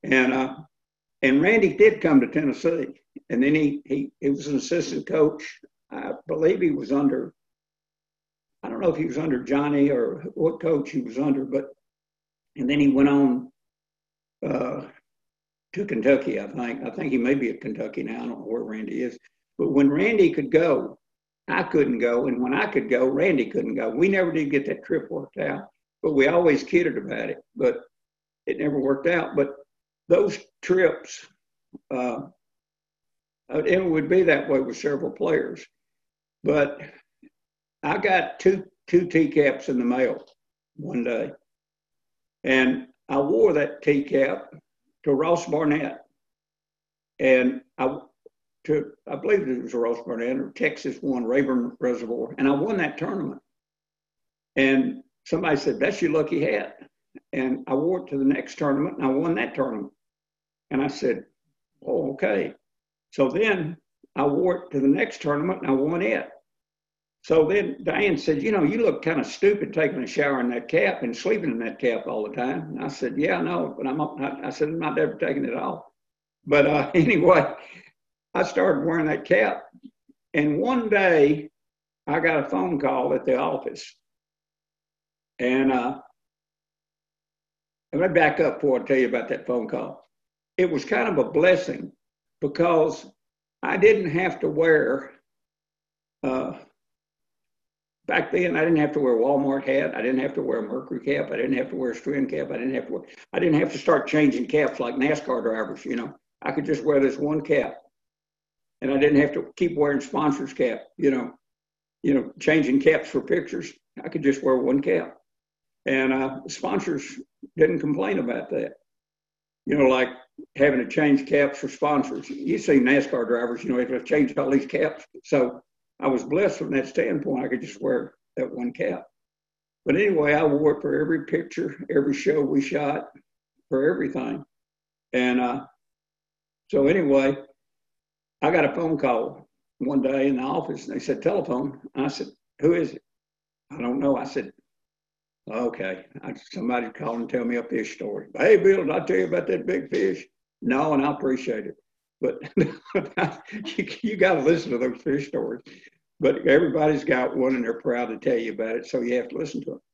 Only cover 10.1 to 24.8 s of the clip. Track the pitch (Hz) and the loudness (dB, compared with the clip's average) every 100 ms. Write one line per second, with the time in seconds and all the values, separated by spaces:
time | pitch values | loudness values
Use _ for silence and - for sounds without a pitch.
10.1 | - 160 - 160 160 165 151 143 139 117 | -4 -10 -2 -2 0 0 0 0 -6 -6
11.1 | 117 147 135 135 135 - - _ _ _ | -4 0 0 0 -4 -6 -16 _ _ _
12.1 | _ _ _ _ - 123 147 139 131 139 | _ _ _ _ -6 -2 4 4 6 6
13.1 | 143 135 123 - _ _ _ _ _ _ | 6 4 2 -4 _ _ _ _ _ _
14.1 | _ _ _ - - 123 - - - _ | _ _ _ -6 -4 -4 -6 -12 -20 _
15.1 | _ _ _ _ _ _ 180 202 117 120 | _ _ _ _ _ _ -8 -4 0 4
16.1 | 139 - 104 101 127 120 135 135 - 156 | 2 2 -6 -6 -8 -8 -8 -10 -8 -2
17.1 | 127 120 139 120 - 123 107 110 - 127 | 0 2 0 -2 -6 -10 -8 -8 -8 -8
18.1 | 117 120 113 110 117 107 110 110 - 123 | -8 -10 -10 -8 -8 -6 -10 -8 -6 -8
19.1 | - _ _ _ - - 135 139 147 208 | -10 _ _ _ -4 0 4 4 4 2
20.1 | 220 170 - 135 160 165 139 - - _ | 4 4 4 2 4 4 2 -2 -12 _
21.1 | _ _ _ - 180 175 165 131 120 120 | _ _ _ -4 -4 0 2 2 2 0
22.1 | 120 139 120 123 139 - 139 113 123 131 | 0 0 -2 -2 -2 0 -2 0 2 2
23.1 | 135 185 147 113 - 113 95 113 113 190 | 2 2 2 0 -2 -4 -4 -4 2 2
24.1 | 196 175 160 147 143 143 - | 4 2 0 0 -2 -2 -8